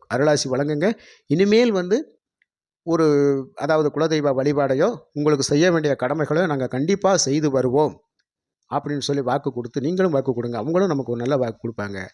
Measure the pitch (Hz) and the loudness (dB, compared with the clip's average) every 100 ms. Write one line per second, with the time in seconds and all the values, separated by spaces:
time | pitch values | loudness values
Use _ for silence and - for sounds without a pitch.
0 | - 131 151 147 135 127 147 147 196 226 | -6 0 2 2 0 -2 -2 0 -2 -2
1 | - - - 156 202 220 240 190 180 247 | -12 -20 -2 2 4 4 4 0 0 -2
2 | - _ _ _ _ _ _ _ 165 165 | -4 _ _ _ _ _ _ _ -2 2
3 | 156 143 143 139 131 - 147 156 147 143 | 4 4 2 0 -4 -8 0 2 0 0
4 | 156 156 143 131 143 143 135 135 202 226 | 0 0 0 0 0 0 0 2 0 -2
5 | _ 147 151 139 131 147 180 165 147 131 | _ -2 0 0 2 2 2 2 0 -2
6 | 127 156 143 156 180 139 123 131 160 196 | -2 -2 -2 0 0 -2 -4 0 0 2
7 | 190 185 135 151 147 131 123 139 143 - | 2 2 0 0 0 0 2 2 0 -2
8 | _ _ _ _ _ _ - 139 139 147 | _ _ _ _ _ _ -8 -8 -4 -6
9 | 143 139 120 139 139 120 117 143 139 185 | -2 -2 -2 -2 -4 -8 -8 -4 -4 0
10 | 185 139 131 120 120 117 131 175 196 143 | 0 0 0 -4 -4 -6 -2 0 0 -2
11 | 120 120 123 143 117 107 117 113 101 95 | -2 -4 -2 0 -2 -4 -10 -8 -10 -10
12 | 92 | -12